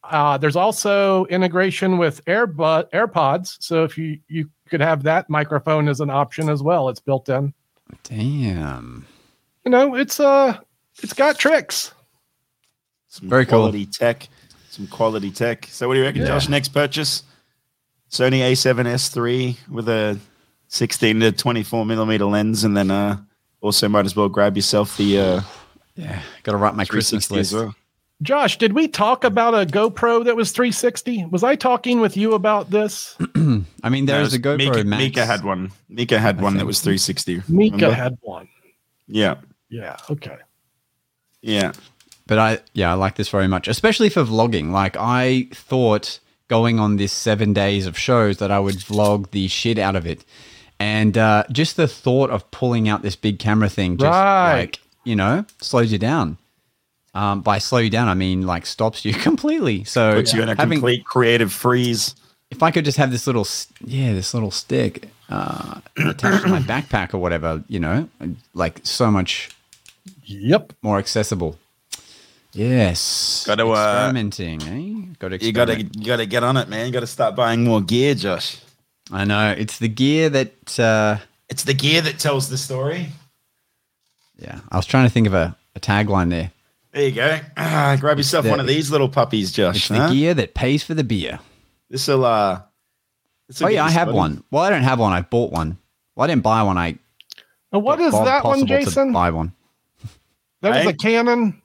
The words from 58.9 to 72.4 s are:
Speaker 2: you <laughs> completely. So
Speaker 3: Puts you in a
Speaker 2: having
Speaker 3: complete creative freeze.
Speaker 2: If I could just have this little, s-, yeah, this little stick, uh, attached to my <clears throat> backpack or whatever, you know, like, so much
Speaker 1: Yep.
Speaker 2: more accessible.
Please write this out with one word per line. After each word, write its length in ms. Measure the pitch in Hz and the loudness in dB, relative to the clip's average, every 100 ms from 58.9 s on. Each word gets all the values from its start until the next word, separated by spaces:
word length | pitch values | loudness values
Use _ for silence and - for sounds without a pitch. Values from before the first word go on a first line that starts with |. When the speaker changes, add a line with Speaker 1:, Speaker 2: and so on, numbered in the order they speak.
| - | -2
Speaker 2:
you 80 | 104 | -4
<laughs> 140 | 98 - | 0 0
completely. 560 | 311 294 320 175 101 | 0 0 0 0 -2
So 300 | 104 127 110 | -2 0 2
Speaker 3:
Puts 180 | 107 - | 2 2
you 100 | 113 | 0
in 60 | 113 | 0
a 80 | 110 | 0
Speaker 2:
having 220 | 151 156 | 0 2
Speaker 3:
complete 260 | 123 123 | 0 -2
creative 480 | - 127 117 117 107 | -2 0 2 4 0
freeze. 600 | - 123 123 123 113 - - _ _ _ | 0 0 2 0 -2 -4 -8 _ _ _
Speaker 2:
If 120 | 131 | -2
I 60 | 160 | 0
could 120 | 165 | 2
just 140 | 147 139 | 0 0
have 120 | 135 | 0
this 140 | 120 - | 0 -2
little, 140 | 120 | -2
s-, 240 | 101 - - - | -2 -6 -12 -16
yeah, 280 | - 131 127 | -8 -2 0
this 220 | 98 92 | -2 -2
little 160 | 120 104 | -4 -4
stick, 580 | - - 131 117 - - _ - | -6 -4 -2 -2 -6 -20 _ -10
uh, 520 | 50 50 - - - - - | -8 -6 -8 -12 -14 -14 -2
attached 380 | 156 - - 196 | -2 0 2 2
to 40 | 185 | 2
my 100 | 185 | 0
<clears throat> 120 | 131 | 0
backpack 400 | 123 143 107 87 | -4 -2 -4 -2
or 40 | 95 | -4
whatever, 440 | 87 85 82 80 - | -2 -2 -2 -4 -6
you 100 | 101 | -4
know, 280 | 80 107 165 _ 87 - _ | -2 -2 -4 _ -12 -12 _
like, 260 | - 120 - | -4 -4 -4
so 260 | - - 117 | -10 0 2
much 400 | 101 90 - - - _ _ - _ - - | 2 0 -6 -10 -18 _ _ -20 _ -20 -20
Speaker 1:
Yep. 480 | 110 101 110 202 - - | -18 -6 0 0 0 -8
Speaker 2:
more 160 | 107 101 | -2 -2
accessible. 600 | 98 110 104 95 82 78 _ _ _ - - - _ _ | 0 -2 -2 -2 -4 -8 _ _ _ -18 -18 -20 _ _